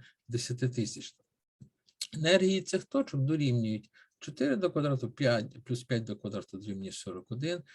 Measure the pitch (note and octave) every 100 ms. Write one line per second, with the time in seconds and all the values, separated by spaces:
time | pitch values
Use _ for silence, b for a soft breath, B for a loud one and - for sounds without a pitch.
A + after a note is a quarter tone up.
0 | B B - A#2 - B2 B2+ B2 G#2 -
1 | - - _ _ _ _ - _ _ _
2 | - D#3 D#3 F#3 F#3 F#3+ F3 F#3 - C4+
3 | C4+ C#3+ C3+ D#3 C#3 B2 A2+ G#2+ - b
4 | b _ - - C#4+ A#3+ F3+ D#3+ D3 C3
5 | A#2 - C3+ A#2 A2 - - B2 - A#2
6 | A2 G#2 G#2 G2 - F#2+ G#2 G2 F#2+ -
7 | - F#2 - A#2+ D#3 F3 b